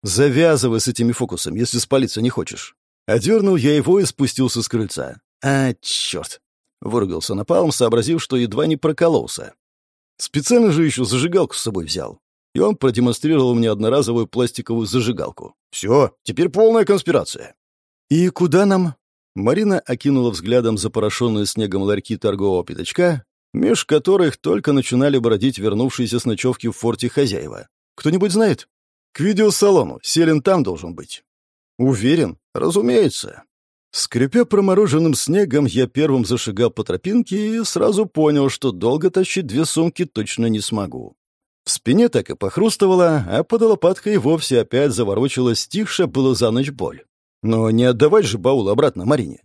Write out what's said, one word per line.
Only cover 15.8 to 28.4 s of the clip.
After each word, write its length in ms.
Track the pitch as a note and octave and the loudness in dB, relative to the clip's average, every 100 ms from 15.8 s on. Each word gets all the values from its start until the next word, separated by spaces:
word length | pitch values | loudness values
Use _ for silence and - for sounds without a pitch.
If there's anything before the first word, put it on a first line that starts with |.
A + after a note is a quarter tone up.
| G2 C3 B2+ _ | 2 4 2 _
теперь 260 | - - F3 | -10 -2 -2
полная 360 | E3+ A3 A3+ | 4 4 4
конспирация». 720 | G3+ G3+ - C#3+ - - - _ _ _ _ _ _ | 2 0 2 -2 -2 -12 -16 _ _ _ _ _ _
«И 180 | D#3 F3+ | 2 2
куда 380 | - F3 E3+ G3+ | 2 2 4 4
нам?» 280 | F#3+ F3 C3+ _ _ _ | 2 0 -4 _ _ _
Марина 440 | - G#2 E3 G#3+ F#3 | -4 0 0 0 -2
окинула 500 | - B2 C#3+ C3+ A#2+ | -2 -4 0 2 0
взглядом 480 | F2+ F2+ B2 A#2 G#2+ | -2 0 2 2 -2
запорошенные 680 | G#2 - G#2+ - A#2+ G#2+ G2+ | -4 -2 -2 -2 -2 0 -2
снегом 360 | - G#2+ F#2+ | -2 -4 -2
ларьки 340 | G2 G2+ - G#2 | -2 -2 -4 -4
торгового 480 | G#2+ G2 G2 F#2 | -2 0 0 0
пятачка, 600 | E2+ D#2 - - F3 D3+ - _ _ | -4 -10 -8 0 0 0 -8 _ _
меж 320 | - F#3+ A#3 | -2 0 0
которых 520 | - D3+ D#3+ G3 E3 - | 0 0 2 2 2 0
только 360 | D3+ G3 - | -2 -2 0
начинали 460 | C#3 B2 B2 C#3+ C3+ | 0 0 0 2 2
бродить 400 | A#2 G#2+ B2 B2 | 2 2 0 -2
вернувшиеся 600 | G#2 G2+ B2+ - A#2+ A#2 | -2 0 -2 -2 -2 -2
с 60 | |
ночевки 440 | B2 G#2 B2+ B2 A#2 | -2 -2 -2 -2 -6
в 40 | |
форте 360 | - A#2 A2 A#2+ | -4 -4 -2 -4
хозяева. 600 | - C#3 G2 D2+ G1+ - _ _ | 0 -2 -2 -8 -14 -18 _ _
«Кто-нибудь 380 | - D3+ F3 G3+ | -6 -2 0 0
знает?» 360 | F#3+ | 2